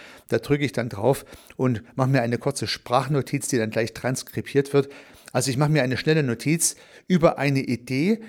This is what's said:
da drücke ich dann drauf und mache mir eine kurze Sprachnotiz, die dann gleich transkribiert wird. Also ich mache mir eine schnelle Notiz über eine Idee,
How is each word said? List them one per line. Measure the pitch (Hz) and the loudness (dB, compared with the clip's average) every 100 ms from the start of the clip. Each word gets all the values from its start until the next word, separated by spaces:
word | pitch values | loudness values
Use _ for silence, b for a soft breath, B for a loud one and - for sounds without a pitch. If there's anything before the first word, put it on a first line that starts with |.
| B B _ | B B _
da | 117 | -4
drücke | - 143 | 0 0
ich | 143 | 0
dann | - 117 | -2 -6
drauf | - 117 135 - B B - | 0 2 2 -4 B B -2
und | 127 113 B - | 0 0 B -2
mache | 131 | 2
mir | 135 | 2
eine | 117 117 | 2 -2
kurze | 143 135 110 | -2 -4 -6
Sprachnotiz, | - - 123 131 147 - 139 - | -6 0 0 2 -2 0 -4 0
die | 123 | 0
dann | 110 | 0
gleich | 110 113 | -2 -2
transkribiert | - 123 131 - - - 135 139 | -4 -4 -4 -6 -8 -2 -2 2
wird. | 143 139 B B B B | 0 0 B B B B
Also | 127 127 | -2 -2
ich | 127 | 0
mache | 147 | 2
mir | 151 | 2
eine | 131 - | 2 -2
schnelle | 156 160 | 0 2
Notiz | 135 117 143 165 - - B B - | 2 0 0 0 0 -4 B B 0
über | 180 160 - | 4 4 4
eine | 139 135 | 0 0
Idee, | - 123 120 131 175 220 | 0 -4 -2 0 2 0